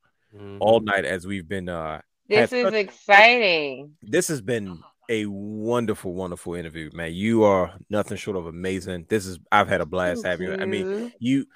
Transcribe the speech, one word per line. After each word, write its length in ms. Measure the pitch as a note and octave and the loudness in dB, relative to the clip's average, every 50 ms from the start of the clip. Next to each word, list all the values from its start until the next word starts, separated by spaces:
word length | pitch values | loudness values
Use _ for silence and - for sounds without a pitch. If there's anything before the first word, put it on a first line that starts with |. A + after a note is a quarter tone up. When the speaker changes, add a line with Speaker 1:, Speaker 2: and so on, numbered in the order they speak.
| _ _ _ _ _ _ G#2+ | _ _ _ _ _ _ -20
Speaker 1:
Mm-hmm. 220 | G#2 G2+ G2+ G2+ G2+ | -18 -16 -14 -6 0
Speaker 2:
all 180 | G2 G#2+ A2+ A2+ | 4 4 4 4
night 240 | A2 G2+ G2+ G2 D#2+ | 4 2 0 0 2
as 220 | C#2 F#2+ F2+ E2+ | 0 -4 -4 -4
we've 200 | F#2+ G2 F#2+ E2 | -6 -8 -8 -6
been, 220 | D#2 G2+ F#2+ F2+ F2+ | -6 -6 -6 -6 -6
uh, 320 | F2 E2 D#2+ D#2 D#2 D2+ _ _ _ _ _ | -6 -6 -6 -8 -8 -10 _ _ _ _ _
Speaker 3:
This 220 | - G#3 G#3+ A#3 - | 0 2 4 4 2
Speaker 2:
had 80 | B3+ | 2
Speaker 3:
is 60 | B3 B3 | 0 -2
Speaker 2:
such 80 | - A3 | 0 0
Speaker 3:
exciting. 1200 | G#3+ G3 F#3+ - _ - - G3+ G3+ A3 A#3 B3 B3 A3 F#3 E3+ D#3 D3 C#3 B2+ B2+ C#3+ D3 D3+ _ | -2 -4 -4 -8 _ 4 8 10 10 10 10 8 4 2 2 2 0 -2 -4 -8 -10 -14 -20 -20 _
Speaker 2:
This 280 | - G#2 B2+ F3 F3+ - | -10 -2 -2 -2 0 0
has 120 | D#3 B2+ | -4 -4
been 380 | F#2+ B2 A#2+ A2+ G2+ F#2+ F2 E2 - - _ _ _ | -4 -4 -4 -4 -4 -8 -12 -14 -16 -20 _ _ _
a 200 | - A2+ G#2+ G#2 | -4 -2 -2 -2
wonderful, 840 | G#2 G2 G2 G2+ G#2 G#2+ G#2+ G#2+ A#2 A#2+ A#2+ A#2 G#2+ G2 - - F#2+ F2 | -4 -6 -8 -10 -10 -8 -6 -2 0 0 0 0 -2 -4 -4 -6 -8 -6
wonderful 400 | F#2 F#2 F2 F2 - - F2 F2 | -6 -6 -6 -8 -10 -10 -8 -8
interview, 340 | F2 E2 D#2+ D2+ E2 D#2 D2 | -8 -8 -10 -10 -12 -12 -12
man. 220 | - E2+ E2+ E2 E2+ | -10 -8 -8 -6 -6
You 300 | F#2 G#2 A2+ A#2 A2 G#2+ | -2 0 2 4 6 6
are 300 | G2+ G2 F#2 F2+ F#2 - F2+ - - | 6 6 4 2 -2 -6 -16 -10 -4
nothing 260 | G#2 G#2 G2 - G#2 | -2 -2 -2 -2 -6
short 180 | - - A2+ G2 | -8 -6 -6 -6
of 120 | F2+ E2 | -6 -6
amazing. 580 | E2 D#2+ F2 F#2 F#2 F#2+ F#2 E2+ F#2 F2+ E2+ D#2+ - | -8 -10 -6 -6 -4 -4 -4 -6 -8 -10 -8 -4 -2
This 180 | A2 G#2+ F#2 | -2 -2 -2
is, 100 | F#2+ F2+ D2+ - - | -4 -12 -12 -4 2
I've 160 | G#2+ G#2 G2 | 4 4 4
had 120 | - G2 E2+ | 4 2 0
a 60 | E2+ | 0
blast 380 | D2+ F2+ F2+ F2+ F2 F2 - - | -2 -2 -2 0 0 -2 -2 -4
Speaker 3:
Thank 160 | F#2 F2 - | -4 -4 -4
Speaker 2:
having 60 | - | -4
you. 80 | F#3 F#3+ F#3+ | -6 -6 -6
I 60 | G3 | -4
mean, 220 | G3 G3 G3+ F#3 | -4 -4 -4 -4
Speaker 3:
you. 240 | F#3+ G3 G#3+ A#3+ A#3+ _ - | -4 -6 -6 -8 -10 _ -6
Speaker 2:
you, 260 | A#2 B2+ C3+ C#3 - _ _ | -2 0 0 0 -2 _ _